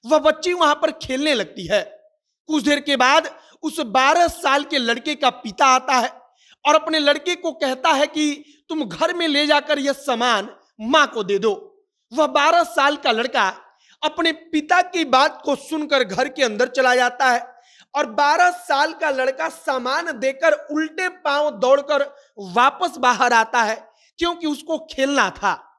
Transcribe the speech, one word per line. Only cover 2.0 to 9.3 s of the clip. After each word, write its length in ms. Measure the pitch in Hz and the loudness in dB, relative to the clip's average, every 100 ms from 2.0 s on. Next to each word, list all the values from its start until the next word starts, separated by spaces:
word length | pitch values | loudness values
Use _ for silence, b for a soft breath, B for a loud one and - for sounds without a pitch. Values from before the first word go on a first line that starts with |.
| _ _ _ _ - | _ _ _ _ -4
कुछ 140 | 311 | -2
देर 160 | 226 294 | 0 0
के 160 | 285 277 | 0 2
बाद 320 | 254 302 311 - b b | 4 4 2 -14 b b
उस 160 | 320 311 | -8 -6
बारह 460 | 247 226 269 330 339 | -2 2 2 4 2
साल 340 | - 294 277 | 0 0 0
के 140 | 285 285 | 0 -2
लड़के 380 | 233 233 269 294 | -2 -2 -4 -2
का 140 | 262 240 | -2 -2
पिता 280 | 220 190 269 | -14 0 4
आता 280 | 254 262 262 | 4 2 0
है 160 | 233 - _ b b b 285 | 0 -6 _ b b b 2
और 100 | 311 | 2
अपने 240 | 320 311 | 2 0
लड़के 360 | 285 294 294 359 | 0 0 -2 -4
को 160 | 330 | -6
कहता 360 | 311 277 262 330 | -4 -4 -2 0
है 160 | 277 294 | 2 0
कि 360 | 302 302 285 b b _ | 0 -2 -4 b b _
तुम 140 | 320 | -8
घर 300 | 233 170 330 | -6 -4 -4
में 140 | 349 | -2
ले 180 | 330 | 0